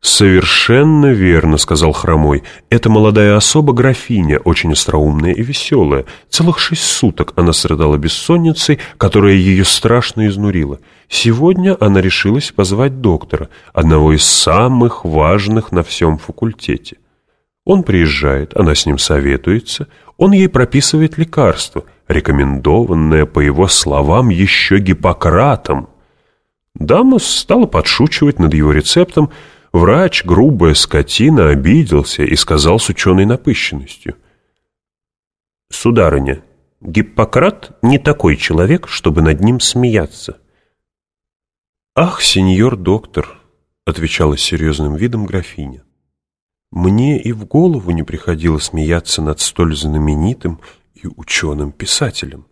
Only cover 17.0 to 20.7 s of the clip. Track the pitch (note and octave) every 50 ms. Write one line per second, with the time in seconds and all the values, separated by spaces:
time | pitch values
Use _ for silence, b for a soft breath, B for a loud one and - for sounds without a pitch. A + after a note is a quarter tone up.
17 | _ _ _ _ _ _ _ _ _ _ _ _ _ - F#3+ G3 F3 - F#2+ F2+
18 | E2+ D#2 C#2 - D2 C#2+ C2+ C#2 D2 - - - D#2+ D#2+ D2+ C#2+ - D#2+ C#2+ C#2
19 | - - D#2+ C#2+ C#2 C#2 C#2 B1+ - - G2 A#2 A#2 - - - D3 b b b
20 | b b b _ - G3 G3+ F#3+ F#3+ F#3 - B2+ B2 -